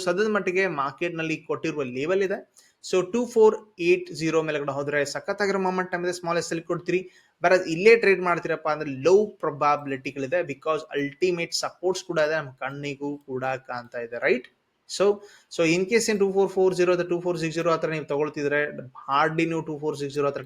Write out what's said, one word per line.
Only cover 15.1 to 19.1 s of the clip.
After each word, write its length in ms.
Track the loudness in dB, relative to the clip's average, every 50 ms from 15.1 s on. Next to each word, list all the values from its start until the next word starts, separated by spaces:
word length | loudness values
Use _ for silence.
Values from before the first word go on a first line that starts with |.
| 2 0 -4 -14 -20 -20 _ _ -2
so 60 | 0 2 2 4
in 80 | 2 2 2
case 160 | 2 2 2 2
ಏನ್ 80 | 2 2
ಟೂ 60 | 2 2 4
ಫೋರ್ 120 | 2 2 2 2
ಫೋರ್ 220 | 2 2 4 4 4
ಜೀರೋ 140 | 4 4 4
ಅಥವಾ 120 | 2 0 0
ಟೂ 80 | -2 -2 0
ಫೋರ್ 120 | -2 -2 -2
ಸಿಕ್ಸ್ 160 | -2 -2 -2 -2
ಜೀರೋ 140 | 0 2 2
ಹತ್ರ 160 | 2 0 -2 -4
ನೀವು 120 | -4 -4 -4
ತಗೊಳ್ತಿದ್ರೆ 500 | -2 -2 -2 -2 -2 -2 -2 0 0 0 0 -2 -4 -10 -14 -16 -18 -16 -6
hardly 360 | -2